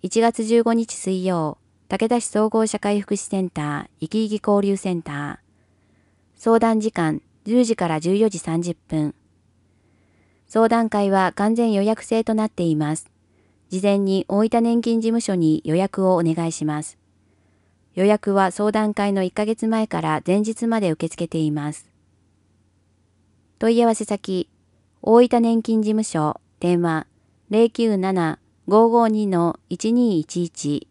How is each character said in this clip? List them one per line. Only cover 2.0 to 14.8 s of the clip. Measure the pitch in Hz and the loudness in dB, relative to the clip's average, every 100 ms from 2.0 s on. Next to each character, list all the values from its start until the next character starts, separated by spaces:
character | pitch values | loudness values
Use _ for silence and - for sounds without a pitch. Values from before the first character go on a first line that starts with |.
| 226 | 0
田 | 240 | 0
市 | - | 0
総 | 214 214 | 0 0
合 | 226 220 | 2 0
社 | 208 | -2
会 | 202 208 | -2 -2
福 | 196 | -2
祉 | 202 | -6
セ | - 190 | -4 -4
ン | 180 | -4
タ | - 147 147 - _ | -4 -6 -6 -10 _
ー、 | |
い | 160 | -6
き | 220 220 | -2 -2
い | |
き | 214 | -2
交 | - 202 202 | 0 2 2
流 | 196 | -2
セ | 190 | -2
ン | 175 | -6
タ | 160 | -6
ー。 | 143 143 - _ _ _ _ _ _ _ _ _ | -10 -10 -12 _ _ _ _ _ _ _ _ _
相 | _ 226 226 | _ 2 4
談 | 226 220 | 4 2
時 | 214 | -2
間、 | - 160 156 _ _ | -2 -2 -2 _ _
十 | 208 240 | 0 2
時 | 233 - | 2 0
か | 170 | 0
ら | 160 | -2
十 | 170 196 | 0 2
四 | 220 | 0
時 | 180 | 0
三 | - 165 | -4 -4
十 | 175 | -4
分。 | 165 _ 156 151 - _ _ _ _ _ _ _ _ _ _ _ _ _ | -8 _ -2 -2 -6 _ _ _ _ _ _ _ _ _ _ _ _ _
相 | 220 226 | 2 2
談 | 233 226 | 2 0
会 | 208 202 | 0 2
は | 196 185 - | 2 2 0
完 | 208 | 0
全 | 226 233 | 2 0
予 | 202 | 2
約 | 202 220 | 0 -2
制 | - 226 | -2 -2
と | 226 | 0
な | 214 214 | -2 -2
っ | |
て | - | -2
い | 170 | 0
ま | 151 151 160 | 0 -2 -4
す。 | - _ _ _ _ _ _ | -8 _ _ _ _ _ _
事 | 185 | -2
前 | 202 202 | 0 2
に | 196 190 - | 2 0 0
大 | 202 220 | 0 2
分 | 233 | 2
年 | 233 233 | 2 0